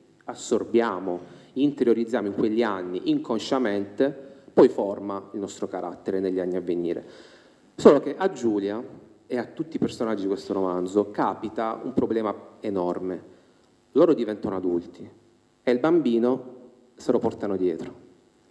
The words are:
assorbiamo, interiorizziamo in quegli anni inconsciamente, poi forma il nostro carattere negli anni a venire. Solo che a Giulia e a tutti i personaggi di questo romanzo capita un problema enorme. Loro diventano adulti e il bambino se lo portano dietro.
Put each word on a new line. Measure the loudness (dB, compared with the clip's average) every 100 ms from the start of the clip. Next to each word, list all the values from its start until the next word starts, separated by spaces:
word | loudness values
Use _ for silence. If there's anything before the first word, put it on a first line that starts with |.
| _ _ -16
assorbiamo, | -12 -2 -2 2 2 2 -2 -4 -6 -8 -20 -8
interiorizziamo | 0 0 2 2 2 0 -2 -2
in |
quegli | -2 0 2
anni | 0 -2 -6 -4 -2
inconsciamente, | -2 -2 -4 0 0 2 0 -2 0 0 -2 -14 -20 0
poi | 6 6
forma | 6 -4 -4 -6 -8 -8
il | -8
nostro | -8 -8 -8
carattere | -6 -8 -8 -4 -2
negli | 0 0
anni | -2 -2
a |
venire. | -2 -2 -2 -4 -8 -18 -20 -20 _ _ _ 6
Solo | 8 8
che | 4 -2
a | -2
Giulia | 0 0 0 -2 -4 -8 -16 -20 _ -8
e | -6
a | -6
tutti | -8 -6 -4
i |
personaggi | -4 -2 -2 0
di | -2
questo | -2 -2
romanzo | 0 0 0 0 2 2
capita | 0 0 -2 -6 -4 -4 -4
un | -4
problema | 0 0 2 -2 -4 -10 -10
enorme. | -4 -2 -2 -2 -6 -8 -12 -20 _ _ _ _ _
Loro | 4 6
diventano | 4 0 -4 -4 -2
adulti | 0 -2 -4 -12 -18 -20 _ _ _ _
e | 0
il | 2
bambino | 4 4 4 2 2 0 -4 -18 -20 -20 _
se | -8 0
lo | 0
portano | 0 -4 -4 0
dietro. | 0 -2 -8 -14 -20 _ _ _ _